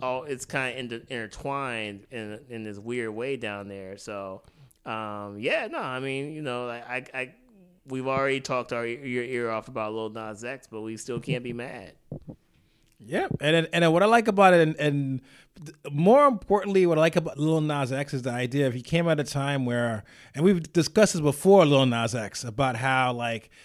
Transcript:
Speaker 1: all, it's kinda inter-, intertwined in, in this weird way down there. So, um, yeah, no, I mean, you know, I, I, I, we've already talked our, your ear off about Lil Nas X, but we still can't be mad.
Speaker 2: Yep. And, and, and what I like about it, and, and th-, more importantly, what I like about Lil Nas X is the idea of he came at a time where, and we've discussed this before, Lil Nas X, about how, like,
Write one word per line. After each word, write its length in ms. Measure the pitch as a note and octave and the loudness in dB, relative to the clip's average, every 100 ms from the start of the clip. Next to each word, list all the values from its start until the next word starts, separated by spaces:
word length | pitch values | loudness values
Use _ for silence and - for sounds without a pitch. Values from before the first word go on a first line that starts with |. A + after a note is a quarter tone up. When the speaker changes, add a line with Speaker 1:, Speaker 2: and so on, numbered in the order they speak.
Speaker 1:
all, 220 | B2+ B2+ | -4 -4
it's 200 | D3 B2+ | -6 -10
kinda 320 | - C#3 B2+ B2 | -6 -4 -4 -6
inter-, 260 | B2 A#2 - | -10 -10 -10
intertwined 1000 | B2 G#2+ - C#3 C#3 C3+ A#2 G#2+ G2+ G#2 | -10 -10 -10 -8 -6 -6 -6 -8 -10 -14
in, 300 | B2+ G#2+ G#2+ B2+ | -12 -10 -12 -12
in 160 | A#2 | -12
this 140 | G#2+ G2+ | -10 -12
weird 320 | A2 B2 A2+ | -8 -6 -6
way 260 | G#2+ C3 C3+ | -6 -6 -6
down 320 | A2 G2+ G2+ | -8 -8 -10
there. 300 | G2 F#2+ G2+ | -12 -14 -14
So, 440 | - G2+ G2 F#2+ - _ C3+ _ | -12 -10 -10 -12 -18 _ -20 _
um, 520 | - A2 G#2+ G#2 G2+ G#2 | -10 -8 -8 -8 -10 -6
yeah, 300 | C3 D4 G#3+ | -4 -2 -4
no, 80 | D#4+ | -6
I 220 | D#3+ B2+ | -6 -6
mean, 320 | C3+ C3+ C#3+ | -6 -6 -8
you 100 | D#3 | -8
know, 260 | D3 B2 B2 | -8 -6 -6
I, 140 | A#2 A#2+ B2+ | -10 -8 -10
I, 80 | C3 | -8
I, 200 | C3 B2+ - _ G3 F3+ _ C3+ | -10 -10 -14 _ _ -20 _ -10
we've 220 | C3 C3 | -6 -2
already 320 | C3+ C3+ C3+ | 0 0 -2
talked 320 | C3 B2+ A#2 | -2 -4 -4
our, 120 | A#2+ | -4
your 380 | A#2 B2 C3+ B2 | -4 -6 -6 -4
ear 260 | A#2+ B2 A#2 | -4 -4 -2
off 200 | A2 G#2+ | -4 -6
about 240 | B2+ G#2+ | -8 -6
Lil 160 | A2 A2 | -6 -6
Nas 320 | A2 A2 G#2+ | -8 -12 -10
X, 240 | A#2 C3+ - | -10 -12 -12
but 140 | A2 | -10
we 160 | A2 A2 | -10 -10
still 240 | - A#2+ | -8 -8
can't 240 | - B2+ | -4 -6
be 80 | B2 | -6
mad. 400 | A#2 B2 A#2 F#2+ - _ - - - _ _ _ _ _ _ | -10 -10 -14 -18 -20 _ -16 -16 -20 _ _ _ _ _ _
Speaker 2:
Yep. 360 | A#2+ F3 F#4+ - | -6 -4 -4 -2
And, 140 | D3 | 2
and, 140 | E3 D#3+ | 2 2
and 200 | E3+ E3+ | 2 4
what 100 | E3 | 6
I 40 | G#3 | 6
like 200 | A#3 A3+ | 4 4
about 280 | G3 F#3+ | 6 8
it, 60 | F3 D#3 | 8 6
and, 100 | D#3+ | 2
and 440 | D3 C#3+ C3+ C3 - - _ | 0 0 -2 -4 -8 -20 _
th-, 220 | - D#3 - - | -18 -18 -16 -6
more 340 | C#3+ F3 C4 C#4+ | 2 6 8 6
importantly, 580 | A3 - G3+ G3 F#3+ | 2 0 0 2 4
what 140 | F3 D#3 | 4 6
I 20 | |
like 140 | E3 | 4
about 240 | E3+ D#3+ - | 2 -2 -2
Lil 220 | D#3 D#3+ | 2 2
Nas 320 | D3+ D3 B2+ | 2 0 -2
X 200 | C3+ C#3+ | -4 -4
is 100 | C3+ | -4
the 100 | B2+ | -4
idea 340 | A#2+ B2 C#3 C3+ | -4 -2 0 0
of 80 | |
he 80 | B2 | 0
came 240 | - E3 E3+ | 0 0 2
at 140 | D3+ | 2
a 40 | |
time 400 | C3+ C#3+ C#3 C#3 | 0 -2 -2 0
where, 380 | B2 A#2+ A#2+ A2 - - - | 0 0 0 -2 -8 -20 -14
and 100 | C3+ | 2
we've 160 | F3+ F3+ D#3+ | 4 4 2
discussed 400 | F3 D#3 - G3+ | 0 2 4 4
this 100 | F3 | 4
before, 420 | D3 - F#3+ G3 | 0 2 8 8
Lil 220 | D#3 C#3 C3 | 8 6 4
Nas 300 | A#2 A#2 A#2 | 2 -2 -2
X, 260 | G2+ - | -6 -8
about 320 | B2 G#2+ C3+ | -8 -2 -2
how, 380 | A#2 C3 C3 B2+ | 0 0 2 2
like, 380 | A#2+ A#2 A2+ - - | 0 -4 -4 -8 -20